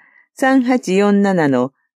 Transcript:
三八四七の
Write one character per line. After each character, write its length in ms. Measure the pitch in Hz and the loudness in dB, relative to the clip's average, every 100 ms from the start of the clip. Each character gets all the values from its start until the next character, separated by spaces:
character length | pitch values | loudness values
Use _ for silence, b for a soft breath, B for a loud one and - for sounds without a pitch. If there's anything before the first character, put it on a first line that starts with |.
| b b b | b b b
三 280 | - 262 269 | -4 0 0
八 340 | 240 247 214 185 | 0 -2 -2 0
四 260 | 202 202 | 2 2
七 260 | 202 185 147 | 0 0 0
の 240 | 127 127 - _ | 0 -2 -8 _